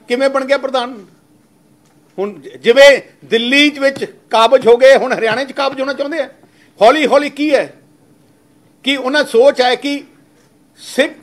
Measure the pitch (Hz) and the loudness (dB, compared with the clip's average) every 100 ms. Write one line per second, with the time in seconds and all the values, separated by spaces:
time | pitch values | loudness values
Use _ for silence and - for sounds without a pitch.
0 | - 247 269 269 262 277 269 254 240 226 | -8 -2 -2 -2 -2 -4 -2 -6 -8 -14
1 | 185 _ _ _ _ _ _ _ _ _ | -20 _ _ _ _ _ _ _ _ _
2 | _ - 202 170 135 131 190 262 277 240 | _ -10 -10 -10 -20 -8 0 6 6 4
3 | - _ 139 226 240 285 294 285 269 269 | -4 _ -6 -4 0 0 0 0 -4 -4
4 | 226 - - 220 226 262 214 240 262 247 | -12 -14 -4 0 2 2 4 4 6 4
5 | 254 185 220 233 277 - 277 269 269 269 | 2 -4 -4 -4 -6 -6 -6 -4 -8 -6
6 | 285 320 262 - _ _ _ - 214 302 | -6 -6 -8 -12 _ _ _ 2 2 4
7 | 269 277 285 - 302 254 151 - _ _ | 2 0 0 -6 -2 0 -2 -10 _ _
8 | _ _ _ _ _ _ _ _ 262 277 | _ _ _ _ _ _ _ _ -6 -4
9 | 247 294 269 226 277 262 247 247 277 285 | -2 -4 0 4 4 4 -2 -2 -4 -8
10 | - _ _ _ _ _ _ _ - - | -12 _ _ _ _ _ _ _ -10 -4
11 | 302 - | -4 -4